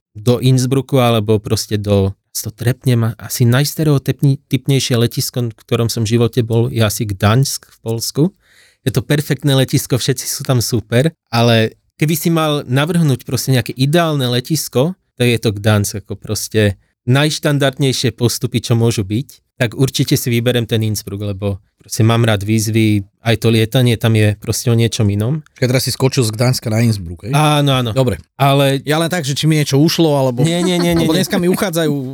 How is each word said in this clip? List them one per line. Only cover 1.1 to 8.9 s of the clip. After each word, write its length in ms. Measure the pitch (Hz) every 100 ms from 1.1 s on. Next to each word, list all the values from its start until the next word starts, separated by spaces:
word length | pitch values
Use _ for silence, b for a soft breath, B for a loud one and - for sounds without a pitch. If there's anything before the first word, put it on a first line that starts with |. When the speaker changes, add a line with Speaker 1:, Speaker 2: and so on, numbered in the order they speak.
| 113 104 107
Speaker 1:
proste 380 | 110 107 - 107
do, 380 | 101 101 98 - _
to 180 | - 104
trepnem, 600 | - 117 127 131 120 113 107
asi 280 | - -
najstereotypni-, 960 | 120 123 147 - 156 139 - - 143 139
typnejšie 520 | - 131 - 135 - 120
letisko, 520 | 120 - - 127 117
v 80 | -
ktorom 300 | - 117 117
som 160 | -
v 120 | 107 117
živote 240 | 117 -
bol, 300 | 113 113 120
je 100 | 123
asi 240 | 110 -
Gdaňsk 640 | 107 95 104 123 139 - -
v 80 | _
Polsku. 420 | 113 113 - - 175 b b b b b
Je 140 | 131